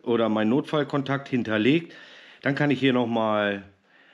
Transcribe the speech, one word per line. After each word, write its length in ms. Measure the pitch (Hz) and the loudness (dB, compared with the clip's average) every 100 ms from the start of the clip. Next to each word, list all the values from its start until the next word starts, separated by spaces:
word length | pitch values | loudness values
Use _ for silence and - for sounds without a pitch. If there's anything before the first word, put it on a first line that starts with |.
oder 280 | - 117 110 | -2 0 2
mein 180 | 107 107 | 2 2
Notfallkontakt 800 | 135 151 151 143 143 135 139 - | 0 0 -2 -2 -2 -2 -6 -4
hinterlegt. 640 | 127 110 107 110 165 165 - - - - - | -4 -2 0 2 2 -2 -16 -20 -20 -20 -6
Dann 140 | - | -4
kann 160 | 143 147 | 0 0
ich 100 | 135 | 2
hier 140 | 135 | 2
noch 120 | 123 117 | 2 0
mal 580 | 117 110 107 104 101 95 _ _ _ _ | 0 0 0 0 -4 -10 _ _ _ _